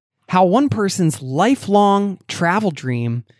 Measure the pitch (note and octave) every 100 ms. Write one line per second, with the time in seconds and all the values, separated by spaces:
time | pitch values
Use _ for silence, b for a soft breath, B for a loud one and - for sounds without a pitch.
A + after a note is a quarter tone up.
0 | _ _ - F#3 F#3 A3 C#4+ G#3+ G3 -
1 | E3 - B2+ C3+ A3 C#4 - G3+ G3+ G3+
2 | G3+ F#3 - - E3+ G3 G#3+ C#3+ B2+ A#2+
3 | A#2+ A#2+ -